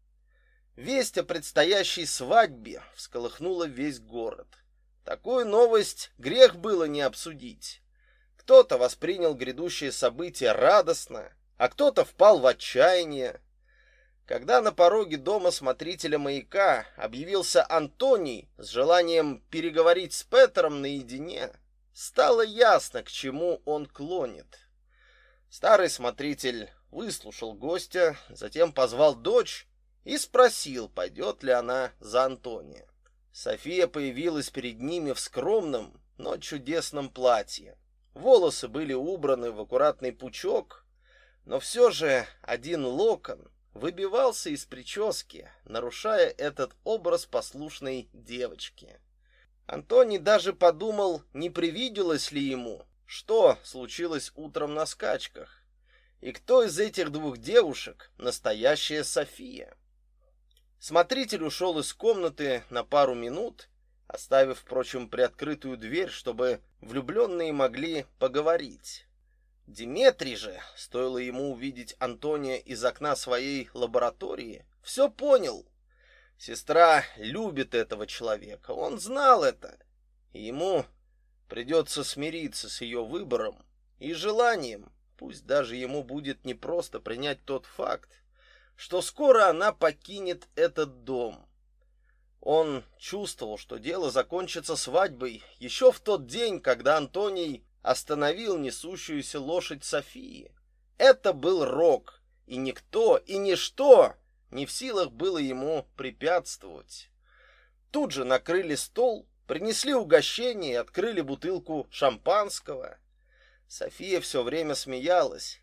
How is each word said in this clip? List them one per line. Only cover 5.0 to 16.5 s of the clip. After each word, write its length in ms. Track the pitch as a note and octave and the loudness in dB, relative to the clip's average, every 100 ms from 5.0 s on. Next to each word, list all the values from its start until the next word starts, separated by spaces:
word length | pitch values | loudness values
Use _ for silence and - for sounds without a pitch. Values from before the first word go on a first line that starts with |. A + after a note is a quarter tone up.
Такую 420 | - - G#3+ B3+ A3+ | -10 -10 -4 -2 2
новость 640 | G#3+ A#3+ A3 F#3+ - - _ | 4 6 4 0 -8 -16 _
грех 380 | B2 A#3 B3 E3+ | -2 8 8 8
было 280 | G#3 F#3 | -2 0
не 180 | D#3 D3 | 0 0
обсудить. 800 | C3+ - E3+ D3 B2 - - - _ _ _ _ _ _ | -2 -4 -14 -14 -18 -16 -18 -18 _ _ _ _ _ _
Кто-то 400 | - C4 - B2+ | 8 10 10 4
воспринял 580 | B2 - D#3+ F#3+ E3 | 2 0 -4 0 0
грядущее 580 | C3 B2+ B2+ F3 - C#3 | -2 -6 -6 -6 -6 -6
событие 600 | - B2 A#2+ F3 - A#2+ | 0 -2 0 -10 0 2
радостно, 800 | G#2 C3+ G3+ D#3+ E3 - A2+ - _ _ - | 4 6 6 4 -2 -6 -14 -14 _ _ 0
а 120 | B2+ | 0
кто-то 360 | - C#4+ F#3+ | 4 2 4
впал 360 | D3 - G#3 F3+ | 0 6 8 8
в 60 | B2+ | 6
отчаяние. 920 | A#2 - B2 E3 F3+ D#3+ C#3 B2 - _ _ _ _ _ _ _ _ - | 2 -2 4 6 6 0 -4 -8 -8 _ _ _ _ _ _ _ _ -8
Когда 340 | - - B3 | -6 4 4
на 120 | G#3+ | 4
пороге 440 | E3+ F3 A3 G3 D3+ | 6 6 6 0 -4
дома 340 | C3+ G#3 F3 | -2 2 2
смотрителя 680 | - C3+ B2+ D#3+ F#3 D#3 D3+ | 0 -2 -2 -4 -6 -2 -2
маяка 680 | C#3 C#3 - | -2 -6 -4